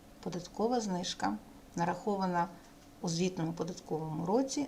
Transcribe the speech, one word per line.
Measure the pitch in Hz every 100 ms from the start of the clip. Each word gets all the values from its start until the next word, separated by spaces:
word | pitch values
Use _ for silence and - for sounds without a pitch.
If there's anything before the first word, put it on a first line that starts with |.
| - -
податкова | - 170 165 - 220 247
знижка, | 214 180 180 - 190 208 - - - -
нарахована | 170 175 - 202 190 175 170 - - - - -
у | 175
звітному | 165 185 180 160
податковому | 165 170 175 - 160 156 156 170
році, | 220 269 294